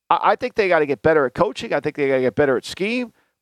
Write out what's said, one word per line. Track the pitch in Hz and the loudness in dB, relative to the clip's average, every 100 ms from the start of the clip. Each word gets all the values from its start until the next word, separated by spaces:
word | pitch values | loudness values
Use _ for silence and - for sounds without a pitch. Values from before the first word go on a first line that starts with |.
| - | -2
I, | 165 180 | 0 2
I | 214 | 0
think | 247 | -2
they | - 190 | -2 2
gotta | 165 | 2
get | 147 135 | 2 0
better | 156 156 | 2 2
at | 127 | 2
coaching. | - 175 - 233 | 0 -2 -2 -6
I | 151 | -4
think | 151 147 | -4 -4
they | 139 | -2
gotta | 131 | 0
get | 127 | 0
better | - 147 120 | 0 2 0
at | - | -4
scheme. | - 196 247 240 _ _ _ | -6 -4 -4 -6 _ _ _